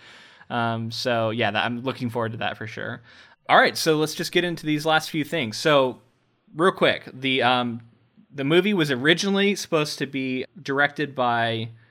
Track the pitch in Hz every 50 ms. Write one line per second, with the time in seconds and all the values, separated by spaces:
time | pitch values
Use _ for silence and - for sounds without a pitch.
0 | - - - - - - - - - - 120 120 117 117 117 113 113 113 113 -
1 | - 127 120 117 113 110 113 117 110 101 104 107 101 120 120 120 123 131 120 -
2 | 127 113 117 120 113 113 120 107 101 98 - - 113 110 - 110 101 110 123 123
3 | - - - - - - _ _ _ - 143 214 262 - 208 - - 165 156 151
4 | 156 151 - - 160 - - 180 170 175 165 - - 151 151 147 151 160 156 156
5 | 156 - - 156 143 147 165 165 123 107 104 - - 160 147 139 131 127 110 -
6 | _ _ _ _ _ _ _ _ _ _ - 151 175 190 180 - 180 135 92 -
7 | - - - 127 135 131 131 131 117 123 127 123 123 120 117 117 - - _ _
8 | _ _ _ - - _ 135 139 135 143 165 180 180 214 208 175 151 143 135 120
9 | 135 156 175 165 202 196 196 196 196 202 196 - - - 170 151 151 151 - -
10 | 143 143 139 135 131 131 127 131 - - _ - 131 139 135 139 143 143 - -
11 | 147 139 131 131 123 120 117 117 117 113 113 113 113 113 113 - _ _